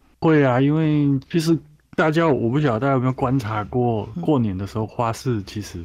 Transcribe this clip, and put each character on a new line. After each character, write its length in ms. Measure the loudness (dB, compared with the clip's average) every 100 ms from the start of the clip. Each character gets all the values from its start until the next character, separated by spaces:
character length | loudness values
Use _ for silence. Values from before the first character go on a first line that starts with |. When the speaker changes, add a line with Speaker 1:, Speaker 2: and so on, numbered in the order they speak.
| _ _
Speaker 1:
会 220 | 4 4
啊， 180 | 4 4
因 140 | 2
为 460 | 2 2 2 2 0 -2
其 80 | -2
实 180 | 0 0 -2 _ _
大 160 | -2 0
家， 160 | 2 2
我 220 | 2 0
不 100 | 0
晓 120 | 0
得 80 | 0
大 60 | 0
家 60 |
有 40 | 0
没 80 | 0
有 60 |
观 260 | -2 0 0
察 240 | -2 -4
过， 460 | -4 -2 0 -2 -4 -6
Speaker 2:
嗯。 60 |
Speaker 1:
过 160 | 0 0
年 180 | 0 -4
的 100 | -6
时 100 | -6
候 80 |
花 280 | -6 -4 -4
市 280 | -4 -4 -4
其 180 | -6 -12
实 240 | -12 -14